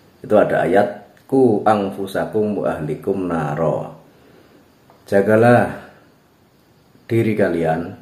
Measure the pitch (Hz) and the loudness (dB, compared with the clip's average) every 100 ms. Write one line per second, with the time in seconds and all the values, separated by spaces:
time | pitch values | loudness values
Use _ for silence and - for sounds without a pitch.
0 | _ _ - 104 - 85 80 95 107 - | _ _ 0 2 4 2 2 2 2 -2
1 | - _ - 135 127 101 107 104 98 98 | -18 _ -2 2 4 4 2 0 0 -6
2 | 95 90 82 107 107 95 73 82 78 76 | -8 -6 -4 -2 -2 -2 -4 -4 -6 -6
3 | 101 95 90 82 73 73 80 - - - | -4 -4 -2 -4 -4 -2 -2 -2 -8 -16
4 | _ _ _ _ _ _ _ _ _ _ | _ _ _ _ _ _ _ _ _ _
5 | - 101 98 110 120 120 87 - - - | -2 0 2 4 4 4 2 -6 -18 -20
6 | _ _ _ _ _ _ _ _ _ _ | _ _ _ _ _ _ _ _ _ _
7 | - 113 110 107 95 85 80 82 85 104 | -4 -2 0 0 0 0 -2 -2 -6 -12